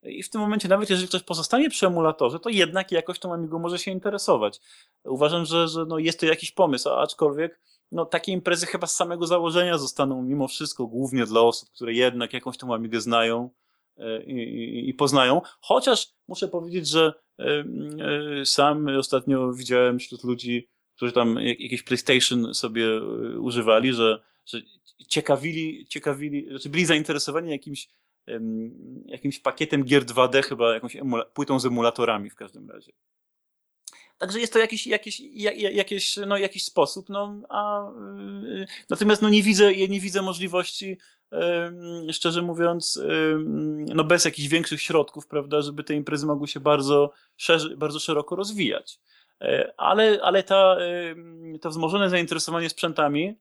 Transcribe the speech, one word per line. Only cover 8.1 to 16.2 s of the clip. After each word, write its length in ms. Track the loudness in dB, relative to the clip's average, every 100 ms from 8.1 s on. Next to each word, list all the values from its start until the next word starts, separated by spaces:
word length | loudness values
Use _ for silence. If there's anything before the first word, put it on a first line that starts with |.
| -4 -2
imprezy 340 | -2 0 -2 -2
chyba 200 | -4 -4
z 100 | -2
samego 300 | -2 -2 0
założenia 520 | 0 2 2 2 0
zostaną 440 | -2 -2 0 0
mimo 260 | -2 -2 -2
wszystko 380 | -4 -8 -6 -6
głównie 400 | -4 -2 0 2
dla 140 | 6
osób, 300 | 6 4 -8
które 220 | -12 -4
jednak 400 | 2 2 2 -6
jakąś 240 | -6 -10 -10
tą 180 | -6
Amigę 260 | -4 -2 -4
znają, 500 | 2 2 2 0 -4 _ _ _ _ _
e, 240 | -10 -10
i, 80 | -8
i, 560 | -8 -8 -8 -8 -8 -8
i 60 |
poznają. 460 | 0 2 4 4 2 0 _
Chociaż 520 | 0 2 4 0 0 _